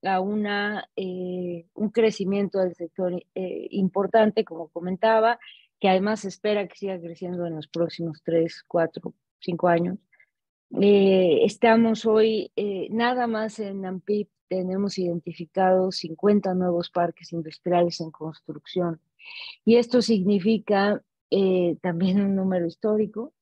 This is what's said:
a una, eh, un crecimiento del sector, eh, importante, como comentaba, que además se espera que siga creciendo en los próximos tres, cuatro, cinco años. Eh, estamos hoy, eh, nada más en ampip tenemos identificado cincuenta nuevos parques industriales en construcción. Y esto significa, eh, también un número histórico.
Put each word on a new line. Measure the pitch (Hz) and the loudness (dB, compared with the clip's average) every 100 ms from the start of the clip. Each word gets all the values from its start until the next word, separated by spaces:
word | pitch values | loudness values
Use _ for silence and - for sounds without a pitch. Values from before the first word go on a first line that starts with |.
a | 185 190 | 0 -2
una, | 190 214 208 202 208 208 - - | 0 -2 -2 -2 -2 -6 -10 -10
eh, | 190 180 180 180 180 175 165 | -8 -8 -6 -6 -6 -8 -12
un | - 208 | -6 -4
crecimiento | 220 220 214 185 202 202 190 | 2 0 0 -2 -2 -2 -2
del | 185 | -2
sector, | 170 170 - 180 175 - | -4 -12 -4 -4 -4 -10
eh, | - 185 - - | -10 -8 -8 -8
importante, | - 190 196 196 226 214 208 | -2 -2 -2 0 4 4 2
como | 208 165 160 | -4 -6 -10
comentaba, | - 180 185 220 220 220 233 - - _ _ | -8 -6 -2 2 4 2 0 -8 -20 _ _
que | 196 | 2
además | 190 202 214 | 2 2 -4
se | 196 | -6
espera | - 214 208 190 | -6 -2 -2 -2
que | - | -8
siga | 196 185 | -8 -8
creciendo | 170 170 180 180 175 | -10 -10 -8 -6 -6
en | 160 | -6
los | 151 | -10
próximos | 165 170 - 170 156 | -4 -4 -4 -8 -8
tres, | - 165 165 - _ | -2 0 0 -4 _
cuatro, | 175 165 - - - _ _ | -2 -2 -4 -14 -16 _ _
cinco | - 170 180 | -8 -2 2
años. | 170 175 185 _ _ _ _ _ _ _ - | 2 0 -6 _ _ _ _ _ _ _ 2
Eh, | 202 202 196 190 180 151 | 4 6 6 6 6 4
estamos | 202 - 233 226 226 220 226 | 2 4 4 6 4 2 2
hoy, | 220 220 220 - - | 4 4 2 -4 -6
eh, | 202 190 156 | -4 -4 -4
nada | 220 240 254 240 | -2 0 0 -2
más | 220 220 214 | -2 -6 -6
en | 208 196 | -8 -6
ampip | 190 185 - 208 208 _ _ | -8 -8 -2 -2 -2 _ _
tenemos | 185 185 190 202 190 | -4 -2 -2 -4 -2
identificado | 180 170 - 165 165 - 185 185 185 | -4 -4 -6 -12 -8 0 4 4 2
cincuenta | 185 165 160 202 208 190 | -4 -10 -2 2 2 2
nuevos | 185 180 175 170 | 0 0 0 -2
parques | - 175 - - | -2 -2 -4 -10
industriales | 170 160 - - 175 175 165 | -10 -10 -10 0 2 2 -2
en | 160 | -10
construcción. | - 156 156 - 151 - 185 175 165 _ _ - - - - | -10 -12 -12 -14 -16 -8 -4 -4 -6 _ _ -20 -18 -18 -6
Y | - 233 | 4 4
esto | 240 247 | 4 0
significa, | 226 220 185 202 185 226 - 202 202 208 _ _ _ | 2 2 2 2 2 0 2 2 2 0 _ _ _
eh, | 190 190 185 175 - | 0 2 2 0 0
también | 185 170 185 190 | -4 0 2 2
un | 196 196 | 2 0
número | 190 185 170 | 0 0 -2
histórico. | - 214 214 214 214 262 _ | -4 -2 0 -2 -6 -12 _